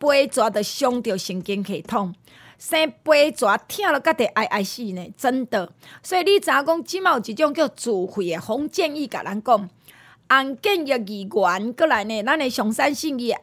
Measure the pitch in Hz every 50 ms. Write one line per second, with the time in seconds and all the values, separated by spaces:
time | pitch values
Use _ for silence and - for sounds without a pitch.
0 | - 294 285 277 277 - - 262 220 220 202 214 208 - - - 277 247 247 247
1 | - - 185 190 - - 185 185 170 - 202 196 196 196 196 - - - 220 226
2 | 202 180 175 - _ _ - - - - - _ - - 330 320 320 302 - _
3 | _ 302 311 294 285 311 - - 254 202 202 - - - - - 415 359 302 277
4 | - 320 320 - 240 - - 214 220 - - 214 196 196 - - 247 208 185 180
5 | 175 - - - - 254 254 262 254 - - 202 180 165 - _ - - - -
6 | - - - 370 349 370 403 403 - - 262 277 285 285 330 339 - - - 381
7 | 381 370 320 254 208 - 214 202 311 294 285 226 208 180 - - - 233 220 190
8 | 180 185 - 208 190 170 165 165 - - 220 262 294 - - - 370 311 285 302
9 | 285 233 - - - 160 196 214 214 - 240 208 202 180 - _ _ - - -
10 | - - - _ _ - 254 269 269 269 277 226 - 427 403 359 311 269 269 247
11 | 214 190 214 202 196 190 - 220 190 175 175 190 202 233 247 - 339 320 262 220
12 | 202 214 226 220 202 247 294 320 285 254 226 - 240 214 226 - 277 285 294 -
13 | - 320 285 247 240 233 220 -